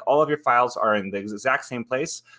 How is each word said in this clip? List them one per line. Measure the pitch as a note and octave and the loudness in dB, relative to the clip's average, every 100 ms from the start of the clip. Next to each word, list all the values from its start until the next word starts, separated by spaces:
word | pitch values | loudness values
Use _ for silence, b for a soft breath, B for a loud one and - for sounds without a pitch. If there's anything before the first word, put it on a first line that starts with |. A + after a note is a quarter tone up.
| - | 2
all | C#3+ | 4
of | D3+ | 4
your | D3 | 2
files | - A#2+ B2 - | 2 2 2 0
are | A2 G#2 | 0 0
in | G2 | 0
the | G2 | -6
exact | G2+ G#2 C3 C3+ - | -8 -4 -2 -2 -4
same | B2 | -10
place, | A2+ C3 D#3+ - B | -4 -4 -4 -8 B